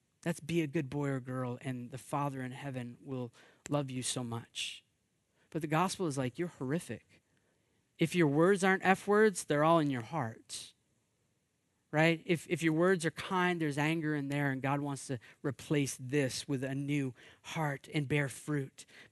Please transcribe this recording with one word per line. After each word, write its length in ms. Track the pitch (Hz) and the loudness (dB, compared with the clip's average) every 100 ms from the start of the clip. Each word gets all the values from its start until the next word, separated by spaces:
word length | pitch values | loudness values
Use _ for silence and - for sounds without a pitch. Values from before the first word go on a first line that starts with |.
| _ _ | _ _
That's 160 | - 170 | -6 -6
be 220 | 143 170 | -2 -2
a 60 | 156 | 0
good 240 | 156 139 | -2 -4
boy 180 | 143 143 | -4 -2
or 100 | 135 | -4
girl, 400 | 127 127 127 123 | -6 -6 -4 -6
and 280 | 147 127 120 | -8 -8 -10
the 60 | 127 | -12
Father 460 | - 147 143 135 | -6 -2 -2 -4
in 100 | 127 | -8
heaven 460 | 131 139 131 120 120 | -8 -8 -8 -8 -12
will 300 | 143 131 123 - - _ - | -10 -8 -8 -10 -20 _ -4
love 200 | 147 139 | -2 -2
you 120 | 127 | -4
so 200 | 123 - | -4 -4
much. 600 | 123 117 113 - - - _ _ _ _ _ _ _ | -4 -6 -8 -10 -10 -10 _ _ _ _ _ _ _
But 140 | 165 | -6
the 40 | 151 | 0
gospel 400 | 156 180 - 180 | 2 2 0 -2
is 100 | 135 | 0
like, 200 | 127 - | -2 -2
you're 140 | 175 - | -6 -6
horrific. 640 | 131 160 - 113 _ _ _ _ _ _ _ _ _ - | -4 -4 -4 -12 _ _ _ _ _ _ _ _ _ -2
If 160 | 165 | 0
your 120 | 180 160 | 4 4
words 360 | 139 170 202 | 6 6 6
aren't 220 | 190 190 | 4 2
F 220 | 180 190 - | 4 2 4
words, 380 | 208 220 180 | 6 6 2
they're 200 | - 147 | 0 2
all 140 | 156 170 | 6 6
in 100 | 147 | 4
your 140 | 131 | 0
heart, 720 | 113 143 117 113 - - - - _ _ _ _ _ _ _ _ _ _ _ | -4 -4 -4 -6 -14 -14 -14 -20 _ _ _ _ _ _ _ _ _ _ _
right? 300 | 151 160 165 - | 4 4 4 2
If, 200 | 175 - | 0 0
if 120 | 175 | 0
your 120 | 165 | 2
words 320 | 156 180 190 160 | 4 4 4 0
are 40 | |
kind, 460 | - - 190 180 175 | -4 -2 0 2 2
there's 160 | 160 143 | 0 2
anger 360 | 147 165 151 | 2 2 0
in 140 | 151 139 | -2 -2
there, 220 | 143 143 | 0 0
and 100 | 131 | 0
God 200 | 135 143 | 0 -2
wants 260 | 143 139 - | -2 -6 -6
to 120 | 127 - - | -8 -10 -10
replace 540 | - 127 - 151 139 - | -8 -6 -2 0 0 -4
this 480 | 127 147 135 - - | -2 0 0 -2 -4
with 160 | 139 | -4
a 100 | 131 | -4
new 400 | 135 139 147 135 117 - - | -4 -2 -2 -2 -6 -18 -20
heart 480 | - - 151 139 - | -10 -4 -2 -4 -4
and 120 | 156 139 | -4 0
bear 220 | 147 143 | 0 0
fruit. 560 | - - 147 135 - - - - | -4 -4 -4 -4 -10 -20 -20 -6